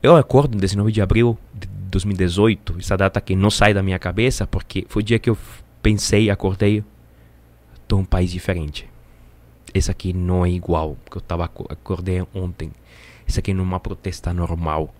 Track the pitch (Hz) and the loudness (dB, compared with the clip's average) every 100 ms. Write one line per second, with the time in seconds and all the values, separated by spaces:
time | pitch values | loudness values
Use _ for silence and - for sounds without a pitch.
0 | 127 165 135 127 147 107 95 98 104 110 | 8 6 8 4 4 0 0 2 0 2
1 | 95 110 120 113 - - - 98 95 95 | 2 4 4 0 -8 -16 -14 -12 -4 -4
2 | 98 95 92 85 107 101 - 87 - 95 | -2 0 0 4 4 2 -4 -8 -2 0
3 | 95 - - 95 101 - 107 98 95 90 | 2 0 -2 2 2 4 4 4 0 -2
4 | 90 90 123 - 98 90 - 98 - 107 | -4 0 0 0 -4 -4 -4 -8 -4 -4
5 | 104 113 123 110 - - - - 110 104 | 0 0 2 -2 -6 -20 -20 -2 2 2
6 | - 104 107 98 95 95 104 104 104 - | 2 2 4 2 0 0 2 2 -2 -16
7 | - - - - - - _ - - 98 | -20 -20 -20 -20 -20 -20 _ -20 -2 -2
8 | 95 90 90 87 - 87 76 73 - - | 0 0 0 -2 -4 -4 -4 -10 -16 -20
9 | - - - - - - - 95 - 190 | -20 -20 -20 -20 -20 -20 -4 -2 0 -2
10 | 95 90 90 90 87 90 85 82 78 71 | -4 -2 0 0 0 -2 -2 -2 -2 -8
11 | - 87 - 85 85 - - 87 - 92 | -14 -16 -8 -6 -6 -8 -14 -14 -8 -6
12 | 92 90 90 98 92 87 80 - - - | -2 -4 -4 -6 -8 -8 -12 -12 -20 -20
13 | - - - - 98 95 92 92 - 95 | -20 -14 -4 -4 -2 -2 -2 -4 -6 -8
14 | 95 - - 87 85 85 82 78 78 - | -8 -8 -6 -2 -2 -2 -2 -2 -4 -10